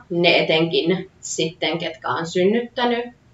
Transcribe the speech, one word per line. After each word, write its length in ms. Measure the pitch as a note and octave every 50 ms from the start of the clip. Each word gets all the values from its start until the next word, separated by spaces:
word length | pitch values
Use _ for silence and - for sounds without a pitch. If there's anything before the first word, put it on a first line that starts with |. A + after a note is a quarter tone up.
| - -
ne 300 | F3+ E3+ E3+ E3+ D3+ C#3+
etenkin 720 | D#3+ - E3 D#3+ E3 E3 - C#3 D3+ E3 F#3 F3+ - - _ _
sitten, 580 | - - - - D#3+ D#3+ D#3+ - - D3+ D#3+ E3+
ketkä 320 | E3+ D#3+ - - - -
on 180 | - D#3 E3 E3
synnyttänyt, 800 | - F#3 F3+ G3 A3 A#3+ A#3+ - - C4 B3 B3 A#3+ A#3 A#3+ A#3+ - _ _ _